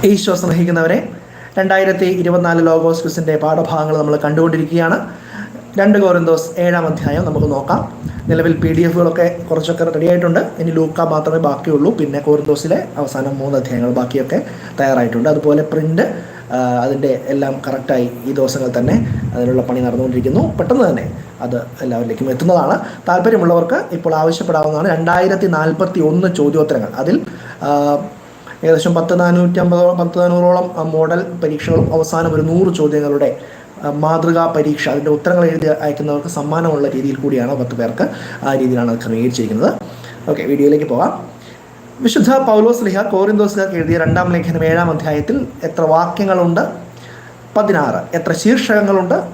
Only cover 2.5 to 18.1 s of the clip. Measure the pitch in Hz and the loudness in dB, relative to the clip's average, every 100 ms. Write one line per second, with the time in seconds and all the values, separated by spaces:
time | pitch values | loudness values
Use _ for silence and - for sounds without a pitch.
2.5 | 165 165 160 165 165 170 170 160 151 151 | 4 4 4 2 0 -2 -4 -2 0 0
3.5 | 156 - 160 156 156 151 151 147 156 165 | 0 0 -2 -2 0 0 0 0 2 2
4.5 | 160 151 170 165 - - - - - - | 0 0 0 2 0 -4 -14 -16 -14 -14
5.5 | - - - 202 208 196 175 165 160 165 | -16 -8 2 4 6 4 4 4 2 0
6.5 | 180 175 175 160 165 143 151 180 151 151 | -2 0 2 0 -2 -2 -2 -2 0 0
7.5 | 139 - 185 - - - - - 160 165 | -2 -2 -2 -2 -10 -10 -8 -2 2 2
8.5 | 160 160 160 170 170 170 165 175 175 - | 2 2 2 2 2 2 2 0 0 -4
9.5 | 160 156 170 170 160 165 175 175 165 - | -2 -2 -2 -2 0 2 2 2 2 0
10.5 | - 165 160 160 165 160 156 156 160 160 | -4 -2 0 -2 0 -2 0 0 0 0
11.5 | 139 - 147 156 233 143 143 143 147 147 | -2 0 2 2 0 -2 -2 0 0 2
12.5 | 147 156 - - - 135 135 135 139 135 | -2 0 -2 -2 -6 -6 -4 -4 -4 -2
13.5 | 139 127 120 123 127 123 139 127 - - | -2 -2 -2 0 -2 -2 -2 -2 -4 -4
14.5 | - - - 139 127 120 117 151 147 151 | -14 -14 -2 0 2 0 0 0 2 2
15.5 | 147 151 156 156 165 226 208 - - - | 2 0 -2 0 0 0 -4 -12 -16 -6
16.5 | 123 127 123 123 139 135 123 - 139 139 | -2 0 0 0 0 0 -2 -2 -2 -2
17.5 | 135 139 135 131 127 120 | -4 -6 -8 -2 0 0